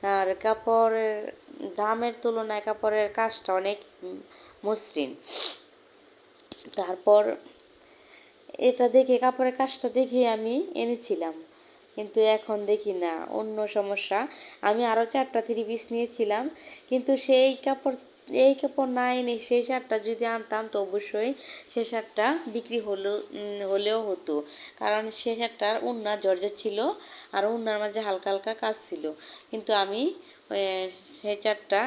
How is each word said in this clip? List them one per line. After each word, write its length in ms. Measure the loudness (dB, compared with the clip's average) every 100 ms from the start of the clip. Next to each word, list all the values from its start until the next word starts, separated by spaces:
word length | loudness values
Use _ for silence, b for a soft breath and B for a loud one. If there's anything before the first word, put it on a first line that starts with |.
আর 260 | 2 2 2 0
কাপড়ের 800 | 0 0 2 4 4 2 0 -2 -8 -14 -20 -12 -10 -2
দামের 380 | 0 0 -2 -2
তুলনায় 420 | -2 -2 -2 -4 -4
কাপড়ের 400 | -2 0 2 0
কাজটা 380 | 0 -2 -2 -2
অনেক, 240 | 0 0 -4 -10 -16
উম, 160 | -14 -12 -16 B B B -4
মসৃণ। 460 | -4 -4 -4 -4 -6 B B B B B _ _ _ -20 _ _ _ -20 -20 -10 -6
তারপর 480 | -4 0 8 8 8 -2 -10 -20 -20 -20 B B B B B B _ 2 2
এটা 160 | 4 6
দেখে, 260 | 6 6 4
কাপড়ের 380 | 4 2 0 0
কাজটা 300 | -2 -2 -2
দেখে 320 | 2 2 4 2
আমি 280 | 2 0 -2 -2 -4
এনেছিলাম, 600 | -2 -4 -2 -4 -2 -6 -16 B B B B -12
কিন্তু 240 | -4 4
এখন 360 | 4 4 0 -4 0
দেখি 280 | 0 0
না, 200 | -2 -2 -4 -4
অন্য 280 | -4 -4 -4 -2
সমস্যা। 520 | 0 0 -2 -2 -2 -2 B B B
আমি 200 | 0 2 2
আরও 200 | 2 2
চারটা 340 | 0 0 -2
থ্রি 220 | -2 -4
পিস 200 | -4 -6 -4
নিয়েছিলাম, 520 | -4 -4 -2 0 0 -2 B B B B
কিন্তু 240 | 0 2 2
সেই 320 | 6 6 6 4
কাপড়, 400 | -2 0 -2 -4 -10 -20 -4 6 6
এই 80 | 6
কাপড় 340 | 0 -2 -2
না 160 | 0 0
এনে 220 | 0 -2 -4
সেই 240 | 2 2
শার্টটা 340 | 2 -4 -2 -2
যদি 260 | -2 -2 -2
আনতাম, 380 | -2 -4 -4 -2
তো 100 | -4
অবশ্যই 500 | -2 -2 -4 -2 -2 -4 B B B
সে 120 | -6
শার্টটা 440 | -2 -4 -4 0 2 2 -2
বিক্রি 320 | -6 -2 -4
হলো, 320 | -2 -2 -2 -2 -6
উম, 280 | -10 -8 -6 0
হলেও 280 | 0 2 0
হতো, 340 | 0 -4 -2 -2 -4 B B B
কারণ 240 | 0 0 -2
সে 200 | -4 -4 -2
শার্টটার 400 | -4 0 0 0
ওড়না 300 | -2 -2 -2 0
জর্জেট 380 | 2 2 0 -4
ছিল 200 | -4 0 -2 -2 B B B
আর 120 | -2 0
ওড়নার 320 | 0 -2 -2
মাঝে 200 | -2 -4
হালকা 300 | -2 -2 -2
হালকা 240 | -2 -4
কাজ 220 | -4 -4 -4 -8
ছিল। 140 | -8 -6 -8 B B B
কিন্তু 220 | -10 0
আমি, 280 | 2 2 0 -2 -4 B B _
এ, 120 | -2 0 -2 -4 -8 -20 -10
সেই 160 | -4 -2
শার্টটা 380 | 0 -2 2 2